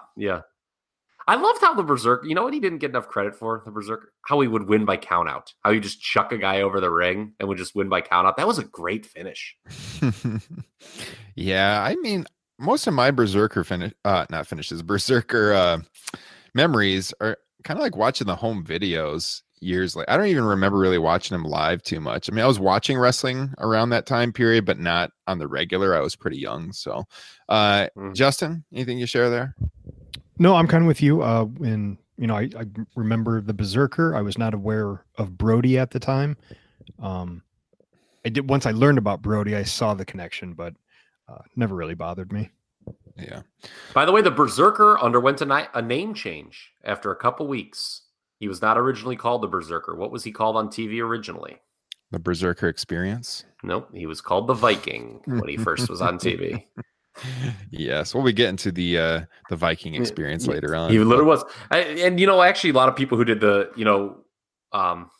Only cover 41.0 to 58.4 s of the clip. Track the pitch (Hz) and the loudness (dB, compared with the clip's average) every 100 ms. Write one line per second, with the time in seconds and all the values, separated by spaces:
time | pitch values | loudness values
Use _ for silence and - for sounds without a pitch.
41 | _ _ - - - - 113 95 78 82 | _ _ -20 -20 -12 -4 -4 -4 -8 -8
42 | 82 87 92 104 110 _ _ _ - - | -8 -8 -8 -8 -8 _ _ _ -20 -20
43 | _ - - - - _ - - - - | _ -18 -16 -16 -18 _ -20 -20 -2 2
44 | 151 202 190 131 135 107 185 208 208 208 | 6 6 6 4 2 6 4 6 6 6
45 | 123 120 127 139 143 143 156 123 117 127 | 4 4 4 2 0 0 -2 -6 -2 -2
46 | 208 208 - 78 - - - _ - 101 | -4 -8 -10 -12 -14 -20 -20 _ -8 -6
47 | 104 92 120 123 147 135 - - - - | -6 -2 -2 -2 -6 -6 -8 -10 -10 -12
48 | _ _ _ - 104 90 110 113 127 123 | _ _ _ -12 -10 -2 2 2 2 -2
49 | 117 123 117 123 104 92 80 82 - 82 | -6 -6 -2 -2 -2 -4 -4 -8 -8 -8
50 | 101 120 113 107 110 110 107 110 113 113 | -8 -8 -10 -2 0 0 -4 -6 -8 -6
51 | 113 117 104 85 73 69 _ _ - - | -4 -6 -8 -14 -14 -18 _ _ -20 -20
52 | - 90 87 85 90 87 90 80 - 85 | -12 -8 -4 -2 -2 -2 -2 -4 -6 -4
53 | 92 113 120 - - _ 98 92 - 92 | -4 -6 -10 -14 -16 _ -6 -6 -8 -12
54 | 80 80 - 90 117 123 117 101 - 58 | -12 -10 -2 -2 0 2 2 2 -2 -10
55 | 58 - - 120 - 73 110 80 120 87 | -12 -14 -6 -4 -4 -4 -4 -2 -4 -2
56 | 90 87 92 87 87 - - - - _ | -2 -2 -2 -2 -4 -8 -10 -18 -18 _
57 | _ - 127 127 131 104 101 - 71 71 | _ -16 -12 -8 -6 -8 -12 -8 -4 -4
58 | 80 120 131 107 | -2 0 2 4